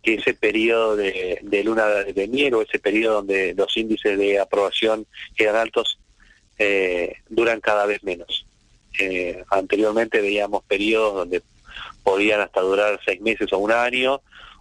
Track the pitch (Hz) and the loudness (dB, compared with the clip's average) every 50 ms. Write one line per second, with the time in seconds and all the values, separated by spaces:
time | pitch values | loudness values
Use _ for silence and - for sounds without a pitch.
0 | - 113 110 98 - 123 120 - - 107 104 113 113 117 113 113 113 110 107 104 | -2 0 0 0 0 -2 -2 0 0 0 2 2 2 2 2 2 2 2 2 0
1 | 101 95 92 92 92 90 87 - - 101 104 101 101 113 113 113 110 107 104 101 | 0 -2 -2 -4 -4 -4 -4 -6 -4 -2 0 0 2 2 2 2 2 2 2 0
2 | 98 98 92 98 98 107 123 139 147 139 120 110 107 - - 104 - 101 104 110 | 0 -2 -2 -4 -2 -2 0 0 0 2 2 0 0 0 -2 -2 0 0 2 2
3 | 113 113 110 104 101 98 98 95 95 87 90 98 98 - - 113 113 110 107 - | 2 2 2 0 0 0 0 0 0 0 0 -2 -2 0 0 -2 -2 -2 -2 0
4 | - 107 98 98 101 101 101 98 95 - - 104 98 92 - - 110 110 110 110 | 0 0 2 2 2 2 2 2 0 0 0 0 0 0 0 0 0 0 0 -2
5 | 104 _ - - - - - - 110 107 104 113 113 113 - 117 110 - - _ | -4 _ -16 -20 -20 -10 -2 0 0 2 2 0 0 0 -2 -2 -2 -2 -4 _
6 | _ _ _ _ _ - _ _ _ _ _ - 107 101 101 98 95 92 90 87 | _ _ _ _ _ -20 _ _ _ _ _ -2 0 2 2 2 2 0 0 -2
7 | 87 90 - - _ - 113 113 117 117 113 107 - 113 104 104 101 104 101 98 | -2 -4 -6 -10 _ -6 -2 0 2 2 0 0 0 0 2 2 2 0 -2 -2
8 | - 95 90 87 87 - - - - _ _ _ _ _ _ _ _ _ - - | -4 -6 -8 -8 -8 -8 -8 -8 -10 _ _ _ _ _ _ _ _ _ -6 -4
9 | 98 95 92 90 90 87 85 92 92 - 98 95 95 - 104 101 110 107 107 113 | -4 -2 -2 -4 -4 -6 -8 -8 -4 -2 -2 0 0 0 2 2 2 2 2 0
10 | 113 110 - 113 101 101 104 104 101 101 104 98 - - 104 98 104 110 110 110 | 0 0 0 0 0 0 0 -2 -2 -2 -4 -4 -2 -2 -2 -2 0 0 2 2
11 | 110 107 101 95 87 87 90 85 - _ _ _ _ - - - - - - - | 2 0 0 -2 -4 -4 -4 -6 -6 _ _ _ _ -20 -18 -16 -16 -18 -10 -4
12 | - 98 95 98 104 107 107 104 98 - - 95 92 95 98 101 104 104 101 98 | 0 0 2 2 2 2 2 2 0 0 0 0 0 2 2 2 2 2 0 -2
13 | - 107 95 90 104 113 107 - 107 95 98 92 101 107 117 120 120 123 123 127 | -2 -4 -4 -2 -2 -4 -2 -2 -2 -2 0 0 2 2 2 2 2 0 0 0
14 | 127 131 139 - _ _ - - - - - - | 0 0 0 -2 _ _ -20 -20 -20 -20 -20 -12